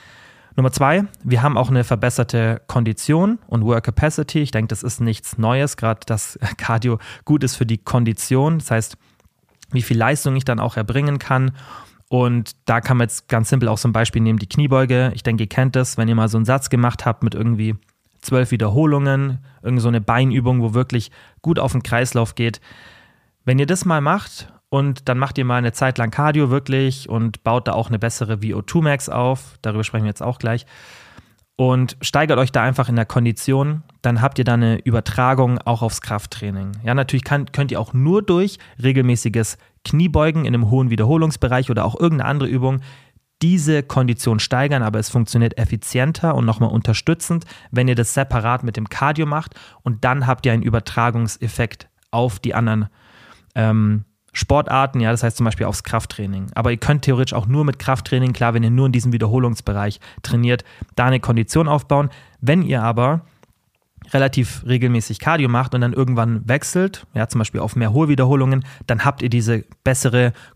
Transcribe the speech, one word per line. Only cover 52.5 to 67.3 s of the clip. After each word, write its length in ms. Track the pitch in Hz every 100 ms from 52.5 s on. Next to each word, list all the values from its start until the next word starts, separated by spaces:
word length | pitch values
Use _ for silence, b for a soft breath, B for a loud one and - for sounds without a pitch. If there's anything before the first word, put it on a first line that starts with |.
| 98
anderen, 320 | 117 110 104 B B B B B B
ähm, 520 | - 110 110 107 107 101 _ _
Sportarten, 680 | - - 139 147 131 135 131
ja, 100 | 113
das 120 | 117
heißt 120 | 117 -
zum 80 |
Beispiel 220 | 117 - 101
aufs 180 | 101
Krafttraining. 640 | - 113 - - 101 98 98 -
Aber 160 | 120
ihr 60 | 120
könnt 240 | - 147
theoretisch 320 | 139 127 131
auch 140 | - 104
nur 180 | 139 147
mit 140 | -
Krafttraining, 520 | - 131 - 127 127
klar, 220 | 123 117
wenn 100 | 113
ihr 60 | 113
nur 140 | 123 135
in 80 |
diesem 180 | 123 120
Wiederholungsbereich 880 | 117 110 127 123 110 - 101 101 - B B
trainiert, 400 | - 117 120 123 B B B -
da 120 | 123
eine 120 | 127
Kondition 480 | - 117 110 160 160
aufbauen. 420 | 147 - 143 143 B B B
Wenn 220 | 120 165
ihr 200 | 180 131
aber 440 | 113 113 123 165 b b _ _ _ _ _ _ -
relativ 520 | 135 135 135 120 - 120
regelmäßig 540 | 127 123 120 - 107
Cardio 300 | - 165 131
macht 260 | 120 131 127
und 60 |
dann 100 | 120
irgendwann 560 | 123 131 120 117 113 113
wechselt, 580 | 139 - 180 196 196 -
ja, 140 | -
zum 120 | 117